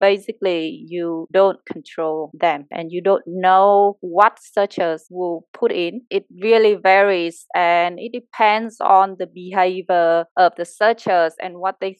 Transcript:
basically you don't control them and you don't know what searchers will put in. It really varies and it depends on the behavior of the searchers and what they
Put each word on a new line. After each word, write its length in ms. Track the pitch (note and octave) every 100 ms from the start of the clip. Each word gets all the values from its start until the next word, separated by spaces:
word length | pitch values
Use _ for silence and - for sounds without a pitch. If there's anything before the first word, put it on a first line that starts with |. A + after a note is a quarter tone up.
basically 840 | G3 G3 G3 A3 F#3+ E3+ D#3+ E3 E3
you 400 | F3 E3+ E3 E3
don't 320 | F#3 G3 - -
control 600 | E3 - - D#3+ D#3 D3+
them 320 | D#3 E3+ D3 D3
and 180 | E3+ E3
you 100 | F3
don't 220 | F#3+ G3 -
know 680 | F#3 F#3 F#3+ G3+ G3+ G3+ G3+
what 360 | F3+ E3+ G#3+ -
searchers 640 | - G#3 G3+ - E3+ D#3+ _
will 380 | F3+ F3+ E3 - -
put 140 | A#3
in. 300 | - E3+ A3 -
It 140 | G3 - F3+
really 320 | A3+ A3+ G#3+
varies 720 | F#3+ F#3+ F#3+ G3+ F3+ E3+ - -
and 460 | F3+ E3+ F3 F3 F3+
it 100 | A3+
depends 640 | B3 - - G#3+ A3 A3+ -
on 340 | - F#3+ F#3+ F#3
the 80 | F3
behavior 960 | E3+ F3+ F#3+ F#3 F#3 F3+ F3+ E3 E3+ E3+ -
of 160 | F3 -
the 80 |
searchers 720 | E3+ - G#3+ A3+ A3 F3+ D#3+ -
and 200 | F3+ F3
what 160 | F#3+ F#3+
they 160 | F#3+